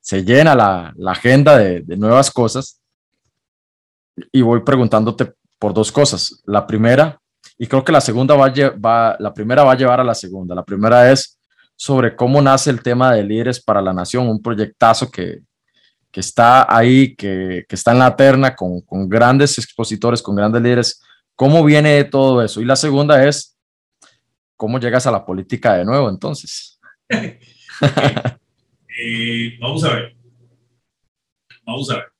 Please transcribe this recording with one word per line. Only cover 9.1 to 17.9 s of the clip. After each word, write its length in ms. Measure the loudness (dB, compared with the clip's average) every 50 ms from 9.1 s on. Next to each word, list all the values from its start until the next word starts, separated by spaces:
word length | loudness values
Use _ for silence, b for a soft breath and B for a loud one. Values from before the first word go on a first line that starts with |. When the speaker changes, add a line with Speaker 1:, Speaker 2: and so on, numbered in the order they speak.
| -2
Speaker 1:
la 160 | -4 -8 -10 -8
primera 300 | -8 -4 0 2 4 4
va 80 | 4
a 60 | 4
llevar 240 | 2 2 0 0 0
a 20 | 0
la 100 | -2 -4
segunda. 400 | -6 -8 -14 -14 -12 -12 -10 -10
La 120 | -10 -10
primera 440 | -8 -6 -2 2 4 6 6 6 6
es 300 | 4 2 0 -10 _ _ _ _ _ _ _ _ _
sobre 360 | _ -6 -2 -2 0 0 -2 -2
cómo 280 | -4 -2 0 2 2
nace 280 | 4 4 2 2 0 -2
el 120 | -4 -4
tema 320 | _ -4 -2 0 2 2 2
de 100 | 0 0
Líderes 400 | -2 -4 -4 -4 -6 -6 -6 _
para 180 | -2 -2 -2
la 120 | -2 -2 -4
Nación, 340 | -6 -6 -6 -4 -4 -2
un 140 | -2 -4 -4
proyectazo 680 | -6 -8 -6 -6 -6 -8 _ _ 2 2 2 0 -4 -8
que, 320 | -8 -12 -12 -12 -12 -16 _ _ _ _ _ _ _ _ _ _ _ _ _ _
que 80 | _ -12
está 480 | -12 -6 0 2 4 6 6 4 4
ahí, 480 | 4 2 2 4 4 4 4 2 2 -2
que, 500 | -10 -10 -8 -8 -6 -8 -8 -10 -10 -10
que 80 | _ -12
está 180 | -4 0 2